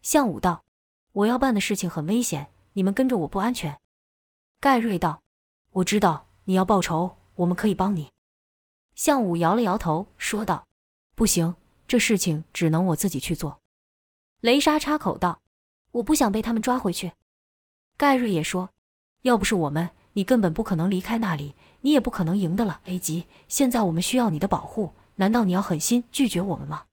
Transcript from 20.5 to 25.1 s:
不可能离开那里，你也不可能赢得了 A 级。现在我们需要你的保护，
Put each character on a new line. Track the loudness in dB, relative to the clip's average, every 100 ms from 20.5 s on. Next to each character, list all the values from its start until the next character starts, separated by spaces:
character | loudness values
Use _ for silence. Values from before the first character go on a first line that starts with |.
不 | 0
可 | -2 0
能 | 0
离 | 0
开 | -2 -4
那 | -2
里， | -4 -8 -14 _ _
你 | 2
也 | 2
不 | 2
可 | -2
能 | 0 0
赢 | 0
得 | 0
了 | -2 -4
A | -8 -8
级。 | -4 -6 -8 -20 _
现 | 0 2
在 | 2
我 | 0
们 | 0
需 | 0 2
要 | 2
你 | 0
的 | 0
保 | -2
护， | -4 -6 -6 -8 _